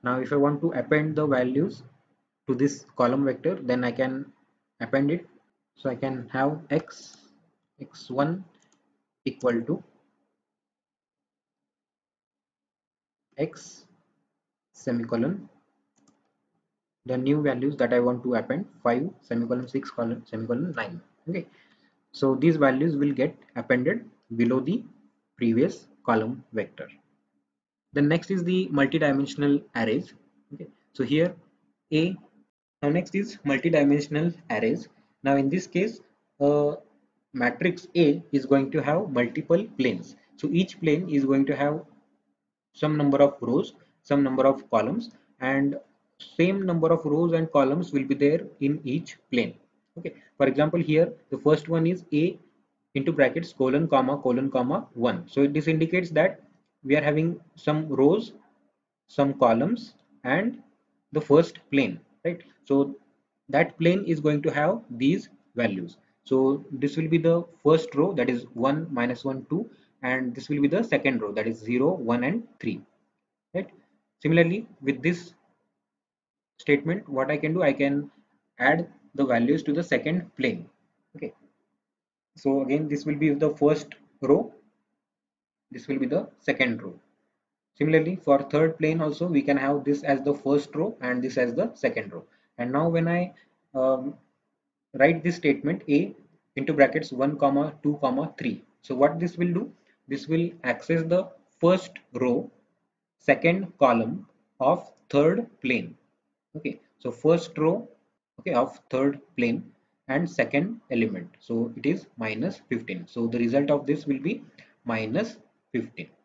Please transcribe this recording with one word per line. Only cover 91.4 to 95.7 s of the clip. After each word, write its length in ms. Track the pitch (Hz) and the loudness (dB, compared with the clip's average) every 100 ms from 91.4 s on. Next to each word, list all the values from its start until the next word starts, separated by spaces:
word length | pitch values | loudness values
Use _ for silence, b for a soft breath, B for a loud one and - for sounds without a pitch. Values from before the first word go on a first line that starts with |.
| 123 | -2
the 180 | 117 135 | 0 -4
second 400 | - 131 113 95 | -2 -4 -4 -8
row. 100 | 85 - _ _ - | -12 -18 _ _ -8
And 140 | 120 | -4
now 160 | 139 165 | 0 0
when 200 | 165 165 | 0 0
I, 260 | 170 180 b b b _ | -2 -4 b b b _
um, 420 | 135 131 131 131 - _ _ _ _ _ _ _ 131 | -2 0 0 -2 -12 _ _ _ _ _ _ _ 2
write 240 | 139 165 | 2 4
this 140 | 160 170 | -2 -2
statement 440 | 151 139 143 | 0 0 0